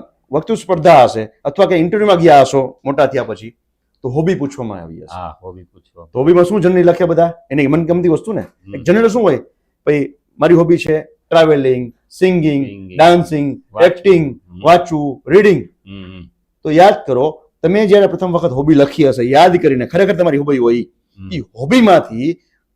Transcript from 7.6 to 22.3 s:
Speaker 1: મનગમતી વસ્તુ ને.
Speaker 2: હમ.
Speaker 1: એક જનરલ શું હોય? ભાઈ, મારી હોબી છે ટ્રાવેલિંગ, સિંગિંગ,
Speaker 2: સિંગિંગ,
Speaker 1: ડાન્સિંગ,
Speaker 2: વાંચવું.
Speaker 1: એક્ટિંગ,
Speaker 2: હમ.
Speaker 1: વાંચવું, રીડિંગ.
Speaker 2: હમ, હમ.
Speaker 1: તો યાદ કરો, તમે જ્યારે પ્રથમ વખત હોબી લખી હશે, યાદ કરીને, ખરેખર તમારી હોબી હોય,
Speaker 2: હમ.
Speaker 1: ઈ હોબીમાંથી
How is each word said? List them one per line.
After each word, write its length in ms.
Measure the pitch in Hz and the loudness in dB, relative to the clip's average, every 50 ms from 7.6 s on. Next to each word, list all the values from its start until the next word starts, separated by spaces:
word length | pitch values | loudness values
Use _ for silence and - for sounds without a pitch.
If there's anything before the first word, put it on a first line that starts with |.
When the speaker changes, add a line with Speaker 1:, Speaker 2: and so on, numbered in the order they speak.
| 143 | -2
Speaker 1:
મનગમતી 420 | 139 151 170 165 160 170 180 175 175 | 0 0 -2 -2 -2 -2 -2 0 0
વસ્તુ 240 | 156 - - 214 214 | -2 -2 -4 -6 -8
ને. 80 | 143 | -10
Speaker 2:
હમ. 340 | 92 - _ _ _ 98 101 | -10 -12 _ _ _ -18 -18
Speaker 1:
એક 80 | 139 - | -6 -2
જનરલ 240 | - 185 220 233 | 0 0 2 2
શું 140 | 226 190 247 | 0 0 0
હોય? 160 | 220 175 135 117 - _ _ _ _ _ _ _ _ | 0 0 -2 -2 -6 _ _ _ _ _ _ _ _
ભાઈ, 280 | 147 151 147 139 - - _ _ _ _ - | -2 -2 -2 -4 -6 -10 _ _ _ _ -2
મારી 160 | 143 160 175 | 0 2 4
હોબી 220 | 165 170 165 170 | 4 4 2 0
છે 240 | 160 - - 156 156 | 0 0 -2 -4 -4
ટ્રાવેલિંગ, 920 | 151 - _ _ _ _ 165 165 165 156 151 139 135 131 127 123 123 117 - _ _ _ | -6 -10 _ _ _ _ 2 2 2 4 2 0 0 0 -2 -2 -6 -10 -14 _ _ _
સિંગિંગ, 560 | - - 185 185 180 175 156 156 143 139 135 | -6 -2 -2 0 0 0 0 0 -2 -2 -4
Speaker 2:
સિંગિંગ, 340 | 123 - 98 95 95 - - | -6 -10 -16 -20 -8 -2 2
Speaker 1:
ડાન્સિંગ, 640 | 156 170 175 175 165 170 160 147 143 139 127 - _ _ | 4 4 4 2 0 -2 -4 -4 -4 -6 -6 -10 _ _
Speaker 2:
વાંચવું. 200 | - - 170 180 | 0 2 2 2
Speaker 1:
એક્ટિંગ, 500 | 180 180 - 196 185 165 156 135 113 - _ _ | 2 0 2 2 2 2 2 -2 -8 -12 _ _
Speaker 2:
હમ. 120 | 87 90 110 | -18 -4 2
Speaker 1:
વાંચવું, 600 | 156 175 175 175 - 160 151 147 143 127 - _ | 2 2 2 2 -2 -6 -6 -6 -6 -8 -10 _
રીડિંગ. 420 | 131 156 202 208 214 180 135 - - _ _ _ | 2 2 4 4 4 2 0 -2 -10 _ _ _
Speaker 2:
હમ, 160 | 98 98 98 92 | -20 -20 -20 -20
હમ. 240 | 90 95 92 87 - _ _ _ _ _ _ - | -20 -20 -20 -20 -20 _ _ _ _ _ _ -6
Speaker 1:
તો 80 | 156 | 0
યાદ 220 | 156 160 180 208 208 - - | 0 2 2 0 -2 -8 -8
કરો, 340 | 143 127 123 139 156 156 - _ _ _ _ - | -6 -4 -2 -2 -4 -6 -10 _ _ _ _ -4
તમે 240 | 165 190 208 220 | -2 -2 -2 0
જ્યારે 200 | 196 196 202 196 | 2 2 2 2
પ્રથમ 240 | 185 170 - 190 180 | 0 -2 -6 -6 -4
વખત 180 | 165 170 165 160 | -4 -4 -4 -4
હોબી 240 | 123 131 143 151 160 | -4 -2 0 2 2
લખી 340 | 139 139 139 - - 151 | 2 2 0 0 0 0
હશે, 160 | 135 117 123 120 | 0 0 -2 -2
યાદ 340 | 123 131 147 170 180 170 | 0 2 4 4 4 2
કરીને, 300 | 175 165 151 135 123 117 | 2 0 0 -2 -2 -4
ખરેખર 280 | - - 175 196 196 196 | -4 -2 0 0 0 0
તમારી 220 | 165 175 170 143 | 0 -2 0 -2
હોબી 200 | 139 143 147 143 | -2 -2 -2 -2
હોય, 240 | 131 120 117 120 120 113 - _ _ _ _ _ | 0 0 0 0 -2 -4 -8 _ _ _ _ _
Speaker 2:
હમ. 120 | 98 95 95 180 | -20 -18 -12 -12
Speaker 1:
ઈ 60 | 147 | -12
હોબીમાંથી 1000 | - - _ - 127 147 233 254 226 208 180 151 - - 113 113 131 160 | -12 -14 _ -12 -4 0 2 2 4 4 4 2 2 -2 -6 -6 -6 -6